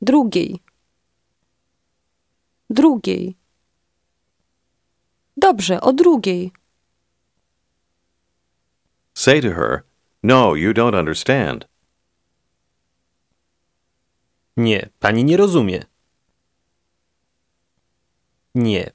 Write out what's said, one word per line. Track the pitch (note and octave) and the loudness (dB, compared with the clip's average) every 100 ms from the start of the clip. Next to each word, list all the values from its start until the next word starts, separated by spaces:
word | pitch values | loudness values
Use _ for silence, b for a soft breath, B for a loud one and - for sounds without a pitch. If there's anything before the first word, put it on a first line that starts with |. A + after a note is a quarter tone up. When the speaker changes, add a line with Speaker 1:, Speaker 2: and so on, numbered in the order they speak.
Speaker 1:
Drugiej. | G3+ D4 A#3 F3+ - F#3 _ _ _ _ _ _ _ _ _ _ _ _ _ _ _ _ _ _ _ _ - | 0 2 2 -2 -4 -8 _ _ _ _ _ _ _ _ _ _ _ _ _ _ _ _ _ _ _ _ -6
Drugiej. | A3+ D#4 A#3+ - F#3 F3+ F#3 _ _ _ _ _ _ _ _ _ _ _ _ _ _ _ _ _ _ _ - F#4+ | 2 2 2 -2 -6 -6 -12 _ _ _ _ _ _ _ _ _ _ _ _ _ _ _ _ _ _ _ -2 0
Dobrze, | A3 F3+ F3+ | 0 -2 -4
o | - | -2
drugiej. | C4+ F4 C#4 G3 F3+ F#3 - _ _ _ _ _ _ _ _ _ _ _ _ _ _ _ _ _ _ _ _ _ _ _ _ _ | 0 2 2 -2 -6 -8 -14 _ _ _ _ _ _ _ _ _ _ _ _ _ _ _ _ _ _ _ _ _ _ _ _ _
Speaker 2:
Say | - - D3+ | -4 0 2
to | A#2+ | 0
her, | E2 A#1 C2 - _ _ _ | -2 -4 -4 -10 _ _ _
"No, | G#2+ C3 A2+ D2+ | 2 4 4 2
you | F#2+ | 0
don't | A2+ A#2 G2+ | 0 0 0
understand." | D#2 D#2 - C3+ E2+ A#1+ - _ _ _ _ _ _ _ _ _ _ _ _ _ _ _ _ _ _ _ _ _ _ _ _ _ _ _ _ - | -2 -4 -2 -2 -2 -6 -14 _ _ _ _ _ _ _ _ _ _ _ _ _ _ _ _ _ _ _ _ _ _ _ _ _ _ _ _ -2
Speaker 3:
Nie, | A#2 G#2 - _ | 0 0 -4 _
pani | G#2 A2+ | -2 2
nie | C#3 F3+ | 2 4
rozumie. | G3+ E3+ G2+ F2+ - _ _ _ _ _ _ _ _ _ _ _ _ _ _ _ _ _ _ _ _ _ _ _ _ _ _ B2+ | 4 2 0 -4 -8 _ _ _ _ _ _ _ _ _ _ _ _ _ _ _ _ _ _ _ _ _ _ _ _ _ _ -4
Nie, | A2+ F#2+ E2+ | -2 -2 -6